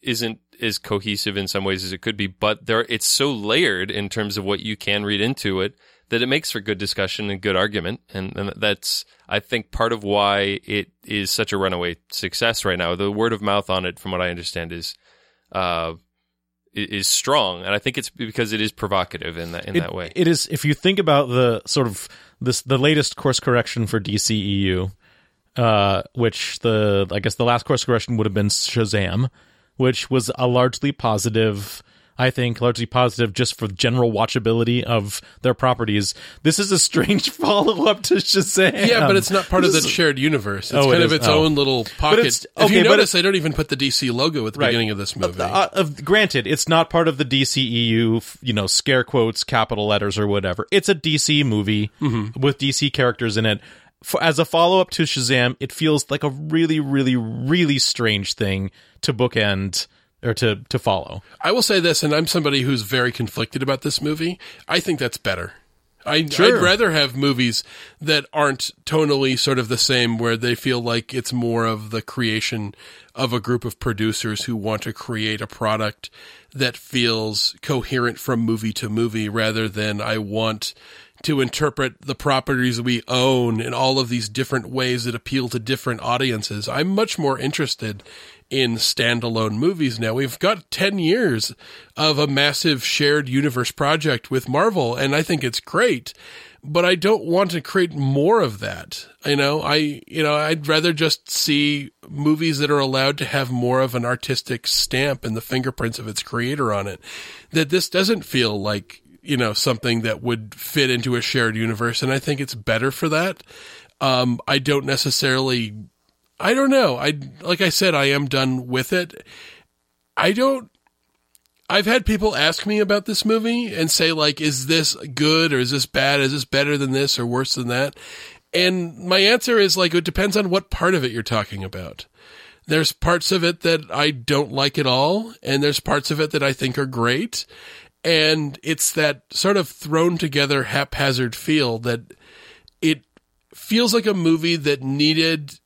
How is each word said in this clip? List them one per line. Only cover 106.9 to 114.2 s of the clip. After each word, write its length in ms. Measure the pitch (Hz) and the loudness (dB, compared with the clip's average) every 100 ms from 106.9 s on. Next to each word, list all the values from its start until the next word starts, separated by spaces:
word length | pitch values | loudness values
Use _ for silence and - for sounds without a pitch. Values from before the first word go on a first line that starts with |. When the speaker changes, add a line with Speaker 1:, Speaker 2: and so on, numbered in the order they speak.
| 90 - - - - - | -10 -14 -16 -16 -18 -4
Speaker 3:
That 180 | 160 151 | -2 0
this 180 | 180 - | 0 0
doesn't 340 | 180 190 220 151 | 0 2 0 -2
feel 360 | 135 117 104 | 0 0 0
like, 400 | 101 104 92 - _ - | -2 -4 -6 -20 _ -20
you 140 | 180 139 | -6 -2
know, 160 | 117 | 0
something 480 | 104 - 113 123 117 | 0 -2 -2 0 0
that 200 | 113 107 | 0 -4
would 320 | 120 117 107 | -2 -4 -6
fit 360 | - - 160 135 | -14 -6 0 2
into 240 | 123 120 120 | 0 0 -2
a 60 | |
shared 340 | 113 135 113 110 | 0 0 0 0
universe, 480 | 113 110 117 117 | -2 0 -2 -2
and 80 | 131 | -2
I 80 | 135 | -2
think 200 | - 143 | -2 -4
it's 140 | 139 120 | -4 -8
better 360 | 107 113 131 | -2 0 0
for 160 | 131 165 | -2 -2
that. 320 | 156 180 185 - - - - - _ | 0 -2 -6 -16 -20 -20 -20 -20 _
Um, 380 | 135 127 | 0 2